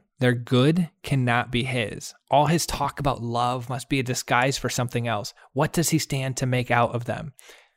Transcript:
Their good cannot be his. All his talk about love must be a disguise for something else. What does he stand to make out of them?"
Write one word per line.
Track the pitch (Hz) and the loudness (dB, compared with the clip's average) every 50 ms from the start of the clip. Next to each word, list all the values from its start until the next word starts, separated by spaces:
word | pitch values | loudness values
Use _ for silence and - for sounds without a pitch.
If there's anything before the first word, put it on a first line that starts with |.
| _ _ _ _ | _ _ _ _
Their | 127 123 123 | 2 2 2
good | 123 120 - 131 123 127 151 165 185 175 - - _ | 2 0 0 2 4 4 4 4 2 0 -2 -4 _
cannot | - - 147 135 127 123 120 123 113 117 | -4 -2 0 0 2 2 2 0 0 0
be | 127 123 127 | -2 -2 -2
his. | 127 127 123 110 - - - - - - _ _ _ | 0 -2 -2 -2 -2 -4 -10 -12 -14 -16 _ _ _
All | 131 139 147 | 2 4 4
his | 139 170 160 - - | 4 2 2 0 -2
talk | - - 143 143 - - | -4 -4 -4 -4 -4 -2
about | 143 143 120 - 117 | -2 -2 -2 -2 -4
love | 120 117 120 120 123 123 131 120 - | -4 -2 0 0 0 -2 -4 -6 -6
must | 127 123 - - | -8 -8 -4 -2
be | 143 135 | -2 -2
a | 127 | 0
disguise | 123 123 - - - 131 120 127 139 131 - | -2 -4 -4 -2 2 2 4 4 2 0 0
for | - 120 | -2 -2
something | - - 135 123 - 123 117 117 | -2 0 -2 -2 -2 -2 -2 -2
else. | 113 104 - - - _ - _ _ | -2 -4 -4 -8 -14 _ -20 _ _
What | 131 156 160 - | 0 0 0 2
does | 180 156 - | 0 2 2
he | - 151 | 2 2
stand | - - 147 135 135 135 123 - | 0 0 -4 -4 -4 -4 -4 -2
to | 139 | -2
make | 127 127 127 120 - | 0 0 0 0 2
out | 120 120 120 - - | 2 2 2 2 0
of | 117 120 | -4 -4
them?" | 120 107 - - 147 - - - - - - _ _ _ | -6 -6 -8 -8 -12 -14 -18 -20 -20 -20 -20 _ _ _